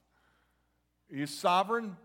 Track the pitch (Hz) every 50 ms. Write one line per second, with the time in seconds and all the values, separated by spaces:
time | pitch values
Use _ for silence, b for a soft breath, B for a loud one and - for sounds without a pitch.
0 | _ _ _ _ _ _ _ _ _ _ _ _ _ _ _ _ _ _ _ _
1 | _ _ 165 139 147 143 - - - 190 180 185 196 196 233 233 226 208 180 -
2 | -